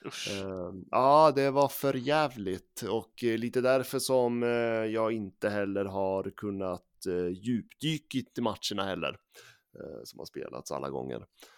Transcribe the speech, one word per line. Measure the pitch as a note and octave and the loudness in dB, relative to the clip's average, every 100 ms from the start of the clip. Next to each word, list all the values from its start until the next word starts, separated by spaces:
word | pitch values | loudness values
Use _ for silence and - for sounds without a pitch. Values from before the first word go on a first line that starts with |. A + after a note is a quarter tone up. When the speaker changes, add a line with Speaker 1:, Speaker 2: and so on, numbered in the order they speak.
| - | -12
Speaker 1:
Usch. | - G2 | -8 -6
Speaker 2:
Ehm, | G2 G2 F#2+ F2 F#2 - | -6 -6 -6 -8 -10 -2
ja, | A#2 C3 D3 D#3 C#3 | 4 8 8 8 6
det | C#3 | 2
var | C3+ C#3 | 4 2
för | - C#3 | 2 -2
jävligt. | C3+ B2+ D3+ D3 B2+ F#2 F#2 - - | 0 0 2 0 -2 -4 -6 -8 -8
Och, | G#2 A2 - - | -4 -4 -4 -4
eh, | A#2+ A2+ | 0 0
lite | A#2 B2+ | 0 2
därför | B2 C3 B2+ C3+ | 4 4 2 -2
som, | B2 C3 A#2+ A#2+ | 2 2 2 2
eh, | A#2+ | 0
jag | A#2+ A#2 A2+ A2 A2+ A2+ | 2 2 0 0 0 0
inte | A2+ F#2+ - G#2 | 0 -6 -4 -2
heller | G#2 G2 G2 G2 | 0 0 0 -2
har | F#2+ F#2+ F#2+ G2 - | 0 0 0 -4 -6
kunnat, | G#2 G2 F#2+ F2+ - _ - | -6 -4 -4 -6 -10 _ -4
eh, | F2 F2+ | 0 -2
djupdyka | F#2 A2 A#2 - - D#3 D#3 - C3+ - - | -2 -2 -2 -4 -6 -4 -4 -4 -6 -6 -4
i | |
matcherna | A#2 F#2+ - G2+ G2 | -2 -2 -4 -2 -2
heller, | F2 D2 - _ - - - _ - | -2 -4 -6 _ -20 -20 -20 _ -16
eh, | D2 C#2 | -12 -12
som | - - | -14 -14
har | - | -12
spelats | C#2+ - B1+ - | -10 -10 -10 -6
alla | C#2 C#2 | -6 -4
gånger. | C2+ C2 A#1 - _ - | -4 -6 -8 -10 _ -20